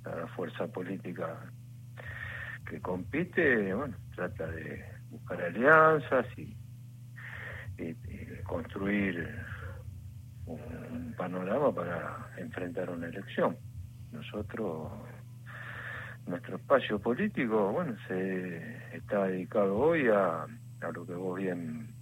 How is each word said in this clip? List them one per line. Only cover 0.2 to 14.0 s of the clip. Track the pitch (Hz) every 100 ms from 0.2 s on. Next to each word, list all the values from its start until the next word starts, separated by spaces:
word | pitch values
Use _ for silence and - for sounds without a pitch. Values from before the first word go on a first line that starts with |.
| - -
fuerza | 90 - 90
política | - 90 95 - 85 82 80 - - - - - - - - - - - - -
que | -
compite, | - 92 90 139 175 - 156 120 98
bueno, | 98 143 - -
trata | - 90 - -
de | - 80 82 - - -
buscar | - - 87
alianzas | 87 87 131 156 156 156 - 131 120 -
y, | 156 - - - - - - - - - - - - -
y, | 82
y | - - - - -
construir | - 87 82 98 98 101 98 85 78 - - - - - - - - - - - -
un, | - - 82 -
un | - - -
panorama | 90 90 92 120 143
para | 87 85 82 - - - -
enfrentar | - - 90 87 90
una | 87 85
elección. | 82 - - 240 - - - - -